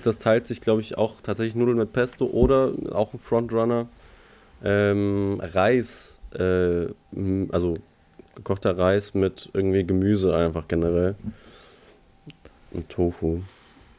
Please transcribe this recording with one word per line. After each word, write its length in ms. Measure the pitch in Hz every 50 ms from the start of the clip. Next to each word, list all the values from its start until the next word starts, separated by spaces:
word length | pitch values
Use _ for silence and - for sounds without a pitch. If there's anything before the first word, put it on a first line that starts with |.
| -
das 160 | 120 107 -
teilt 260 | - 113 110 120 120 -
sich, 120 | 120 -
glaub 200 | - - 110 110
ich, 180 | 110 - - -
auch 220 | 110 110 - - -
tatsächlich 320 | - 101 104 113 113 110
Nudeln 220 | 117 120 123 120 117
mit 140 | 110 107 -
Pesto 320 | 127 123 127 - - 131
oder 460 | - - 110 123 127 135 135 131 123 - - - -
auch 220 | - 98 107 104 -
ein 60 | 120
Frontrunner, 680 | - - 117 117 120 117 113 113 113 117 120 117 117 120 - - - - - - - - - - - - - - -
ähm, 760 | - 101 101 104 101 101 101 101 101 101 101 98 98 101 -
Reis, 800 | - 87 87 95 95 110 127 127 113 - - - - - - - - - -
äh, 500 | - 90 92 92 92 90 90 87 87 85 82 - - _ - -
m-, 340 | 95 98 95 95 95 98 - -
also 240 | 87 87 87 82 - - _ _ _ _ _ _ - - _ -
gekochter 420 | - 104 - 98 - - 104 90
Reis 380 | 90 90 92 98 104 101 - -
mit 360 | 101 95 95 - - - - -
irgendwie 320 | 98 98 95 95 98 92
Gemüse 480 | 85 95 92 95 101 107 98 92 92 82
einfach 300 | 82 85 82 82 85 80
generell. 480 | - 85 82 82 85 85 87 90 92 104 - - - - - - - - - - - - - - - - _ _ _ _ _ - - - _ - - _ _ _ - -
Und 160 | - 80 -
Tofu. 500 | - - 90 87 85 - - 82 82 87 95 95 - _ _ - - - - - -